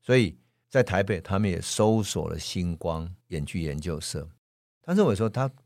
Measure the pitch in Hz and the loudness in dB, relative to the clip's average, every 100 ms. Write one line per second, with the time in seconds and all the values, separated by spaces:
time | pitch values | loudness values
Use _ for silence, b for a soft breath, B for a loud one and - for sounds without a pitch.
0 | - 135 101 - b b b 135 120 92 | 4 4 4 -2 b b b 2 2 2
1 | 95 95 - 98 104 87 - - 107 110 | 2 -2 0 0 2 0 -4 2 4 4
2 | 104 - 80 80 - 92 87 82 85 80 | 0 -4 -4 -6 -6 -4 -4 -2 -4 -4
3 | 85 90 _ 82 71 95 80 71 80 76 | -6 -12 _ -8 -6 -4 -4 -4 -6 -6
4 | - - 76 - _ _ _ _ - 185 | -6 -8 -10 -16 _ _ _ _ -2 2
5 | 190 98 110 120 135 - | 4 4 0 0 -2 -4